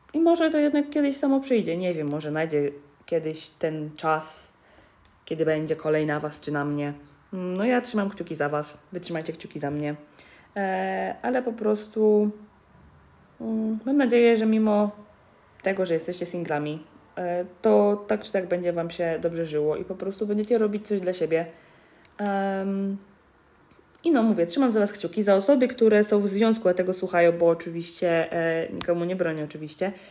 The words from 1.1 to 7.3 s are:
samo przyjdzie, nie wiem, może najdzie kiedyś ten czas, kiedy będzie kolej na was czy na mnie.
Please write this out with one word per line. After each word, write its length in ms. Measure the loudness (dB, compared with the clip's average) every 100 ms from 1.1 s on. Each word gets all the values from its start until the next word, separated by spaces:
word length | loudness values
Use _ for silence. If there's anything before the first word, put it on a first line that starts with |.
| 0
samo 240 | 0 0
przyjdzie, 360 | 2 0 0 -2
nie 180 | -2
wiem, 140 | -2 -2
może 220 | -4 -4
najdzie 400 | -4 -2 0 -2 -4 -16 _ -4
kiedyś 420 | -4 -2 -8 -14
ten 420 | -6 -4 -4 -8 -4
czas, 560 | 0 0 -2 -16 -20 _ _ -20 _ _ _ _
kiedy 200 | -10 -2
będzie 320 | 0 0 0 -2
kolej 300 | 0 0 0
na 140 | -2
was 200 | -4 -8
czy 120 | -6
na 120 | -2
mnie. 280 | -2 -2 -4 -8 -16 _ _